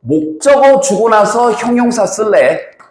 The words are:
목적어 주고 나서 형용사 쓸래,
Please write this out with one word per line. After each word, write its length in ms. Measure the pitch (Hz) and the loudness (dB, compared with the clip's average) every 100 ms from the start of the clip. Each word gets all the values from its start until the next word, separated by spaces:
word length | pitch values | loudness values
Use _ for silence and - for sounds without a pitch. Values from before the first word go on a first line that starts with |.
목적어 800 | 120 151 156 - 277 277 277 269 | -4 -4 -4 -4 2 4 4 2
주고 300 | - 196 226 | 0 -2 0
나서 420 | 214 202 233 240 | 2 0 0 -2
형용사 560 | - 240 240 240 226 190 | -2 -2 -2 0 -2 -4
쓸래, 520 | - 220 175 131 160 - _ - | -2 0 2 2 -2 -8 _ -20